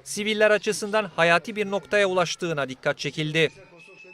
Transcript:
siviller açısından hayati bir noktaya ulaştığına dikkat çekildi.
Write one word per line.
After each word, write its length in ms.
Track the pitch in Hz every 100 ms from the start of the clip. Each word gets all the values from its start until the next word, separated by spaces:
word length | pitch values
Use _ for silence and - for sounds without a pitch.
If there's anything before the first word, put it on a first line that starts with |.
siviller 460 | - - 208 214 214
açısından 600 | 208 220 202 208 214 196 -
hayati 400 | 170 170 170 208
bir 140 | 196
noktaya 360 | 196 185 208 196
ulaştığına 600 | 185 165 - 175 151 135
dikkat 300 | 131 151 139
çekildi. 520 | 147 147 156 156 156 - 190 - - - 185